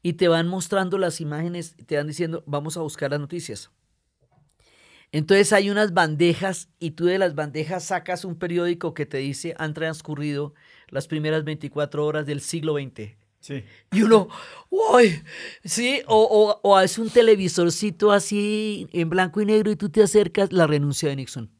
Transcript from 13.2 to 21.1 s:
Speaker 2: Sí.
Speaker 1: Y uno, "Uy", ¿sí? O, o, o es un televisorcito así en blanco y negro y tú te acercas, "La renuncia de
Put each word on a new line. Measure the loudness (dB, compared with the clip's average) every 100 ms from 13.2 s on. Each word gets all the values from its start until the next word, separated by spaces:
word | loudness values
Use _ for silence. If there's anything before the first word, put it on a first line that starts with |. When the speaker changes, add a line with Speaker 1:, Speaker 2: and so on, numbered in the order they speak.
| _ _
Speaker 2:
Sí. | -14 -14 -14 _ _
Speaker 1:
Y | 0
uno, | 6 6 4 -10 -18 -20 -6
"Uy", | -2 4 6 6 2 -10 -16 -16 -16
¿sí? | -8 -4 -2 -2 2
O, | 4
o, | 6 6 4 2
o | 4 4
es | 4 0
un | 2
televisorcito | 4 6 6 2 2 0 2 -4 2 4
así | 4 2 -2 -2 -2 -4 -6 -8
en | -4 -2
blanco | 0 0 0
y | 2
negro | 2 2
y | -2
tú | -2
te | 4
acercas, | 6 6 4 2 0
"La | 4 4
renuncia | 2 0 -2
de | -4